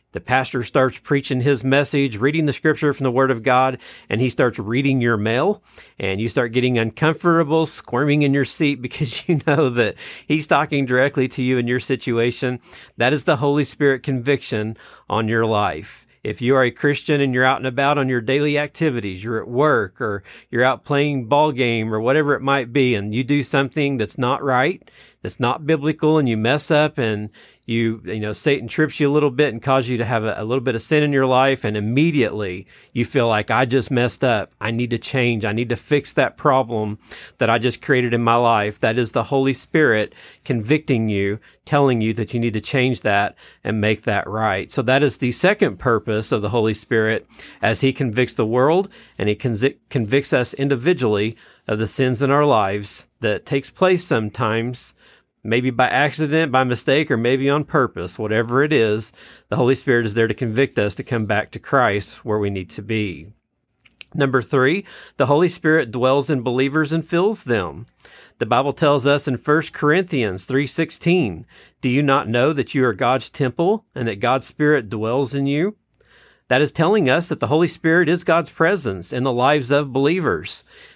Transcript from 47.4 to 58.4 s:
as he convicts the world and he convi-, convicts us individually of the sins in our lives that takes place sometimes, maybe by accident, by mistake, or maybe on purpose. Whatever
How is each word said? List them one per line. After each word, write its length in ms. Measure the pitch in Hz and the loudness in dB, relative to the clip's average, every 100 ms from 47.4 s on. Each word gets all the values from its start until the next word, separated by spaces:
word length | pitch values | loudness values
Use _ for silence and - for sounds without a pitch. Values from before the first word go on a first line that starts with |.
| - - | -20 -4
as 180 | 101 113 | -2 0
he 140 | 135 | 0
convicts 400 | 131 131 107 123 | 0 -2 0 -2
the 120 | - 110 | -2 0
world 440 | 120 135 175 196 - - - | 2 2 2 0 -8 -18 -4
and 120 | 104 | -2
he 60 | 107 | -2
convi-, 420 | 127 110 123 - _ | -2 -2 -2 -4 _
convicts 440 | 135 107 135 139 | -4 0 0 0
us 200 | 139 123 - | 0 -2 -2
individually 800 | 139 135 131 175 123 104 110 117 - _ - | -2 0 0 0 2 2 0 -4 -16 _ -6
of 140 | 107 | -4
the 80 | 110 | -2
sins 340 | - 131 117 | -2 -2 0
in 80 | 135 | 2
our 160 | 139 147 | 2 4
lives 640 | 117 98 104 104 - - _ | 2 2 -2 -8 -12 -16 _
that 240 | 117 101 - | -4 -4 -2
takes 240 | 143 - | -4 -4
place 340 | - 185 180 | 0 2 2
sometimes, 920 | - 127 107 - 117 113 117 123 - - _ _ _ _ 107 | 0 -2 -2 -2 -2 -2 -4 -6 -12 -18 _ _ _ _ -2
maybe 240 | 117 127 | 0 0
by 180 | 120 127 | 0 2
accident, 640 | 120 147 139 151 156 160 | 2 0 -2 -2 0 2
by 100 | 127 | 0
mistake, 480 | 131 120 - 139 151 | 0 0 0 0 2
or 60 | 117 | 0
maybe 320 | 117 131 135 | 2 0 2
on 160 | 147 143 | 0 0
purpose. 520 | 156 123 - 90 - | 0 0 -2 -8 -6
Whatever 460 | 107 110 | -2 -2